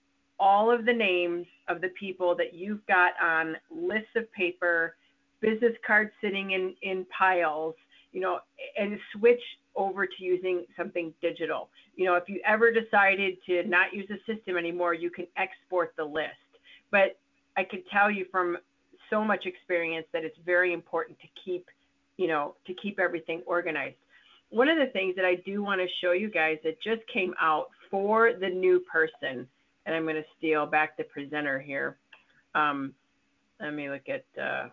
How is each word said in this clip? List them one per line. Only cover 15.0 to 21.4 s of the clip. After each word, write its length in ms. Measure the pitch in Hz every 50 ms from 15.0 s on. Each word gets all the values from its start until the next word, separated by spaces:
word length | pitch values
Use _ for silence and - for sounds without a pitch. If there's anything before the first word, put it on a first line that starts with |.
| 170 175
can 180 | - - 175 - - 202
export 560 | 190 190 - - _ - 185 180 165 160 - -
the 80 | 156
list. 240 | 147 147 160 147 - - - _ _ _ _ _ - - - _ _
But 260 | - 196 196 190 - _ _ _ _ _ _ _ - -
I 60 | 190
can 200 | - - 185 - -
tell 180 | 208 202 202 208
you 160 | 208 196 185 -
from 260 | - 185 180 175 170 - - _ _ _ _ _ _ _ - -
so 140 | 220 214 214
much 220 | 214 202 180 -
experience 600 | 185 180 - _ - 180 170 170 165 165 160 160 - -
that 100 | 165 160
it's 140 | 160 160 _ 165
very 280 | 175 180 175 180 180 170
important 460 | 170 170 _ - 165 - - 147 -
to 80 | - 165 - -